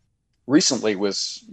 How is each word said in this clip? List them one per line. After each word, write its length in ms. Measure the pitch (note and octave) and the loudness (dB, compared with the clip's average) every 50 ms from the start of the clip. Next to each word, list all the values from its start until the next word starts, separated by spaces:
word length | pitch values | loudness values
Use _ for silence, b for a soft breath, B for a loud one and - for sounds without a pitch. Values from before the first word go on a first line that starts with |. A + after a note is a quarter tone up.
| _ _ _ _ _ _ _ _ _ | _ _ _ _ _ _ _ _ _
recently 500 | - C3+ D#3+ - - C3+ G#2+ G2+ A2 G#2 | 2 2 4 4 2 0 0 0 -2 0
was 480 | F#2 G#2 G2+ G2 - - - - - - - | 0 -2 -4 -2 -4 -8 -8 -10 -14 -18 -18